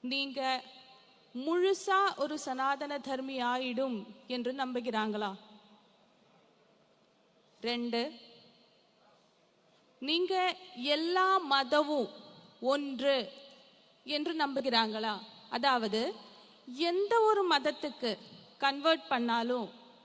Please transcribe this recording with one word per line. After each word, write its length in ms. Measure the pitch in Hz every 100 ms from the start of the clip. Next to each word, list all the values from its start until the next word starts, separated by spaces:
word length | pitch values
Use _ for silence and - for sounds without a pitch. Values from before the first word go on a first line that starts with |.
நீங்க 640 | 254 269 277 262 262 262 - - - - - - _
முழுசா 800 | 240 277 339 370 392 - 381 392 -
ஒரு 220 | 277 302
சனாதன 600 | - 254 269 277 285 285
தர்மி 440 | 269 262 269 269
ஆயிடும் 640 | 240 254 262 240 262 226 196 214 -
என்று 260 | 254 240
நம்புகிறாங்களா? 840 | 262 254 247 240 220 214 208 208 196 - - - - _ _ _ _ _ _ _ _ _ _ _ _ _ _ _ _ _ _
ரெண்டு, 520 | 220 240 240 233 262 233 - - - _ _ _ _ _ _ _ _ _ _ _ _ _ _ _
நீங்க 580 | 269 330 359 370 370 349 370 -
எல்லா 640 | 254 294 330 370 381 381
மதமும் 720 | 320 277 262 294 294 302 214 - - - - -
ஒன்று 720 | 240 285 285 254 269 277 202 - - - - _ _ _
என்று 440 | - 294 302 320 285
நம்புகிறாங்களா? 720 | 269 254 233 226 220 220 202 - - -
அதாவது, 640 | 233 277 247 220 214 262 427 - - - - -
எந்த 540 | 247 339 349 403 466
ஒரு 280 | 440 427 370
மதத்துக்கு 720 | 294 302 294 302 233 240 190 - - - -
கன்வெர்ட் 500 | 277 277 294 320 -
பண்ணாலும் 640 | 262 240 233 233 247 196 - - -